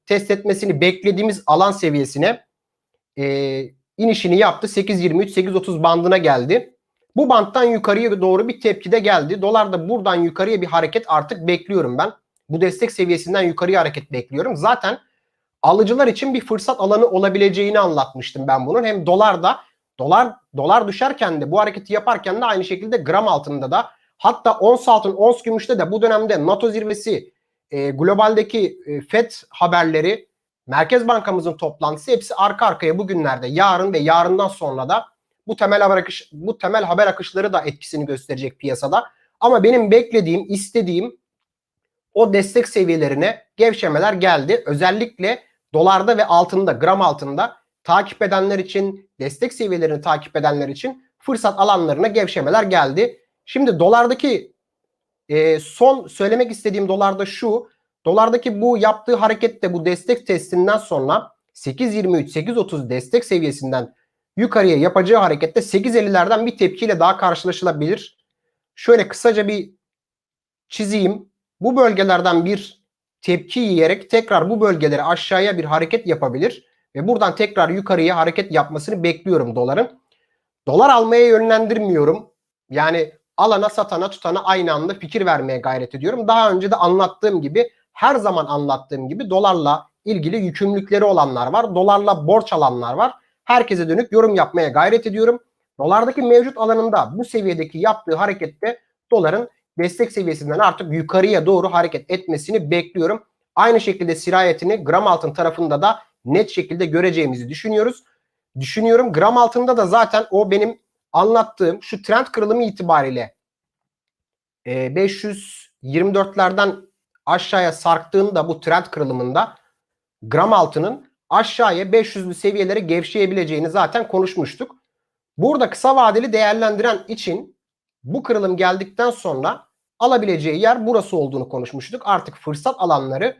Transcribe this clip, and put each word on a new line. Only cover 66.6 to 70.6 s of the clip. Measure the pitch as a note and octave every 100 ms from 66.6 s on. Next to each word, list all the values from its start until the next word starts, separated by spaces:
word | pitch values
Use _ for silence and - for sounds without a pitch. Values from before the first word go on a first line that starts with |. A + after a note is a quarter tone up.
| F#3 F#3 A3+ F#3
daha | E3+ F#3+
karşılaşılabilir. | F#3 E3+ F#3 E3+ F3+ D#3 D3+ G3+ - _ _ _ _ _ _ -
Şöyle | - A#3 F#3+
kısaca | - A#3+ G#3+ G#3
bir | G#3 - _ _ _ _ _ _ _ _ _